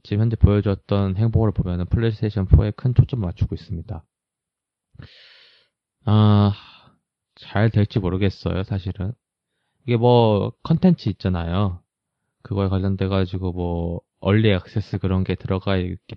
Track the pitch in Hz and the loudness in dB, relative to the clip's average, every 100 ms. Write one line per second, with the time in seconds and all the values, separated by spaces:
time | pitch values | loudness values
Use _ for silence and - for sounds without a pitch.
0 | - 104 113 113 101 104 101 95 - 101 | -6 -2 0 4 4 4 0 -2 -2 -2
1 | 98 92 113 110 110 - 90 87 87 117 | -2 -2 0 0 0 -2 -4 -4 -2 -2
2 | 113 107 107 101 95 - 107 - 127 123 | -2 -2 -4 -2 4 4 4 -2 0 2
3 | - 123 90 - - 82 - 85 - 82 | 0 0 -4 -4 -6 -6 -10 -12 -12 -14
4 | - _ _ _ _ _ _ _ _ - | -16 _ _ _ _ _ _ _ _ -20
5 | - - - - _ _ _ _ _ _ | -20 -20 -20 -20 _ _ _ _ _ _
6 | 101 107 107 104 101 101 - - _ _ | 0 4 6 4 2 -2 -10 -20 _ _
7 | _ _ _ _ - 95 110 104 101 - | _ _ _ _ -6 0 0 2 0 0
8 | 90 92 98 - 87 87 98 98 90 - | -2 0 -2 -2 -6 -4 -4 -6 -6 -8
9 | 95 - _ _ _ _ _ _ 123 117 | -8 -10 _ _ _ _ _ _ -4 0
10 | 120 120 113 101 104 - - 165 185 170 | 4 4 4 2 -2 -4 -2 2 2 2
11 | 107 - 95 87 85 92 101 87 _ _ | -2 -4 -4 -2 -2 -2 -2 -4 _ _
12 | _ _ _ _ - 101 95 92 98 95 | _ _ _ _ -8 -4 -2 0 -2 -2
13 | 95 98 92 92 92 90 87 85 85 85 | -2 -2 -2 -4 -6 -4 -4 -4 -4 -8
14 | - _ 95 107 110 92 - 107 - 101 | -12 _ 2 4 4 2 -2 -6 -6 -4
15 | 92 92 92 90 - 95 98 95 90 87 | -2 0 -2 -4 -4 -4 -2 -2 -2 -8
16 | - | -14